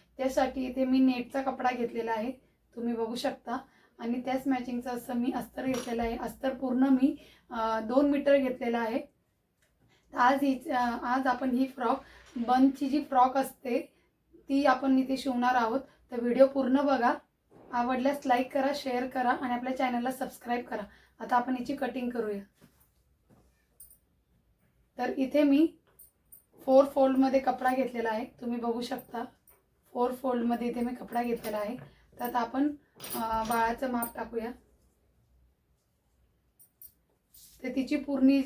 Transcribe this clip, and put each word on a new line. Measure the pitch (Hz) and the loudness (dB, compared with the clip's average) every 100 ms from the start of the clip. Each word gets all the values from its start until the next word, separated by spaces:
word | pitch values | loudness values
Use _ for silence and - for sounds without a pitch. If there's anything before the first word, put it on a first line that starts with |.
| _ - | _ -4
त्यासाठी | 262 285 254 262 254 | -2 0 0 -2 -4
इथे | 262 262 | -2 2
मी | 262 | 4
नेटचा | 262 247 233 269 | 4 2 -4 -4
कपडा | 269 247 254 | -4 -2 -2
घेतलेला | 247 233 233 220 | -2 -4 -4 -4
आहे, | 220 240 - _ _ _ 240 | -4 -4 -8 _ _ _ -8
तुम्ही | 233 | -4
बघू | 226 226 240 | -2 -4 -4
शकता. | 269 262 - 262 - _ _ - | -4 -6 -8 -8 -8 _ _ -10
आणि | 233 247 254 | -6 -4 -2
त्याच | 262 269 | -2 -2
मॅचिंगचं | 254 247 240 254 | -2 -4 -6 -6
असं | 240 - | -8 -6
मी | 240 247 247 | -2 -2 -2
अस्तर | - - 262 | -6 -6 -4
घेतलेलं | 247 240 233 | -2 -4 -4
आहे. | 233 233 | -4 -4
अस्तर | 226 - 262 | -8 -6 -6
पूर्ण | 247 262 247 | -4 -2 2
मी, | 269 254 285 - - _ - | 4 6 4 0 -10 _ -10
अ, | 226 226 220 | -4 -2 -2
दोन | 220 254 294 | 0 4 4
मीटर | 285 277 277 | 4 4 4
घेतलेलं | 262 - 240 233 | 4 -2 -2 -2
आहे. | 220 262 - _ _ _ _ _ _ _ _ _ _ | -2 -4 -6 _ _ _ _ _ _ _ _ _ _
तर | 269 | 2
आज | 247 277 | 4 4
ही, | 277 254 330 | 2 -2 -2
अ, | 254 240 233 | -2 -2 -2
आज | 240 262 262 | -2 0 0
आपण | 247 269 | 0 0
ही | 240 262 | 0 -2
फ्रॉक, | - 240 269 - - - 247 | -2 -2 -2 -6 -20 -12 -6
बनची | 233 254 269 - 277 | 2 6 4 4 -2
जी | 285 | -2
फ्रॉक | - 262 262 269 | 2 4 4 4
असते | 262 - 247 262 - _ _ _ _ - | -2 -4 -4 -4 -4 _ _ _ _ -16
ती | - 277 285 | -2 2 4
आपण | 254 269 262 | 4 4 2
इथे | 262 262 | 2 -2
शिवणार | 277 240 247 254 | -2 0 2 2
आहोत. | 226 269 - _ - | 0 -2 -6 _ -12
तर | 240 | -4
व्हिडिओ | 240 254 269 | 2 6 6
पूर्ण | 269 247 269 | 4 2 2
बघा, | 277 233 240 302 _ _ _ - - | 2 2 2 0 _ _ _ -20 -6
आवडल्यास | 247 240 247 269 285 269 | -2 0 0 0 0 0
लाईक | 247 254 | 0 0
करा, | 285 269 285 | 0 0 -2
शेअर | 269 247 254 | -4 -4 -4
करा | 269 240 | -2 0
आणि | 294 254 | 0 -2
आपल्या | 240 262 262 | -4 -4 -2
चॅनलला | 254 240 247 | -2 -2 -4
सबस्क्राईब | 254 269 - 240 240 247 | -4 -8 -8 -6 -6 -4
करा. | 226 202 - _ - | -10 -10 -16 _ -14
आता | 220 247 | -2 0
आपण | 262 254 | 0 -4
हिची | 240 269 | -4 -4
कटिंग | 247 262 240 | -4 -4 -6
करूया. | 240 214 202 202 _ - _ _ _ _ _ _ _ _ _ _ - - _ _ _ _ _ _ _ _ _ _ - | -4 -4 -6 -10 _ -20 _ _ _ _ _ _ _ _ _ _ -20 -20 _ _ _ _ _ _ _ _ _ _ -6
तर | 254 | -4
इथे | - 262 294 | -2 0 4
मी | 294 277 330 - _ - - _ _ - _ _ - | 6 6 4 0 _ -20 -20 _ _ -20 _ _ 4
फोर | 269 277 | 6 6
फोल्डमध्ये | 285 262 262 269 262 | 4 2 4 4 2
कपडा | 262 254 254 254 | 0 0 0 0
घेतलेला | 240 233 226 | -2 -2 -4
आहे, | 220 262 | -4 -6
तुम्ही | - 240 240 | -10 -8 -4
बघू | 233 233 | -4 -4
शकता. | 240 240 - 240 262 _ _ _ _ _ _ | -6 -8 -10 -10 -10 _ _ _ _ _ _
फोर | 240 254 | -2 -2
फोल्डमध्ये | 254 262 240 233 233 240 | 0 -2 -2 0 -2 -2
इथे | 240 | -2
मी | 240 247 | -4 -6
कपडा | 190 240 | -6 -4
घेतलेला | 240 233 220 208 | -2 -4 -4 -4
आहे. | 208 254 - _ _ - | -6 -8 -14 _ _ -10
तर | 240 | -4
आता | 247 | -2
आपण, | 240 262 294 294 _ - - 240 | -2 0 -2 -2 _ -18 -10 -6
अ, | 220 220 220 | -4 -2 -2
बाळाचं | 233 226 233 254 | 0 0 -2 -4
माप | 240 233 - | -2 -4 -8
टाकूया. | 226 233 233 269 _ _ _ _ _ _ _ _ _ _ _ _ _ _ _ _ _ _ _ _ _ _ - _ _ _ _ - - - | -10 -8 -8 -10 _ _ _ _ _ _ _ _ _ _ _ _ _ _ _ _ _ _ _ _ _ _ -20 _ _ _ _ -20 -20 -12
तर | 254 262 | -6 -4
तिची | 262 294 | -2 -2
पूर्ण, | 285 269 262 277 | -2 4 6 6